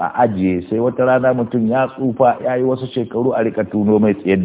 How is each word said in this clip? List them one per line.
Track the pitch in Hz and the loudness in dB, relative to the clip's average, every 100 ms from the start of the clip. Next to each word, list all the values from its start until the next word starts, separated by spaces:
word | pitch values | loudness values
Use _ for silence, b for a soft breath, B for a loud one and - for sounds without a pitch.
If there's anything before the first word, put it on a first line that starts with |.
a | 85 117 123 | -4 0 0
ajiye, | 95 92 92 90 | 0 -2 -2 -2
sai | 110 | -2
wata | 120 123 127 | -2 0 2
rana | 127 127 | 2 2
mutum | 127 117 123 110 | 0 -2 -2 0
ya | 123 131 | 0 -2
tsufa, | - 131 113 127 117 | -2 -4 2 2 2
ya | 127 127 | -2 -2
yi | |
wasu | 127 131 131 | 0 -2 -4
shekaru | 131 113 110 123 113 | -6 -4 -2 -2 0
a | |
rika | 113 107 | 0 -2
tuno | 101 107 104 107 | -2 0 2 4
mai | 107 98 | 4 2
tsiyar | 90 95 | 0 0